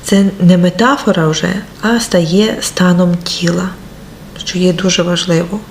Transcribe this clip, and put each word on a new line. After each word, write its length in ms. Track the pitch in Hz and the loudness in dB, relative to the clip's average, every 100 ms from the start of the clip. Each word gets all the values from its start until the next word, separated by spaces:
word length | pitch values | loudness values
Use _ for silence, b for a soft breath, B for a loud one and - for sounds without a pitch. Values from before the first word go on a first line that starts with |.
це 220 | - 196 196 185 | 2 2 2 4
не 160 | 180 180 | 4 6
метафора 680 | 175 180 240 285 - 185 156 | 2 2 0 2 0 0 0
вже, 260 | 156 175 190 - - | -2 -4 -4 -8 -6
а 180 | 214 233 | -2 -2
стає 580 | 233 185 160 185 214 - | 0 0 2 2 0 -2
станом 560 | - - 180 175 180 175 | -8 0 2 4 2 0
тіла, 460 | - - 175 175 185 180 - - - - - - | -4 -4 -2 -2 -4 -10 -18 -20 -20 -20 -20 -14
що 160 | - 180 | -8 0
є 140 | 180 | 0
дуже 300 | 175 190 175 | 0 0 0
важливо. 560 | 175 175 180 165 170 202 - | 0 -2 0 0 0 -8 -10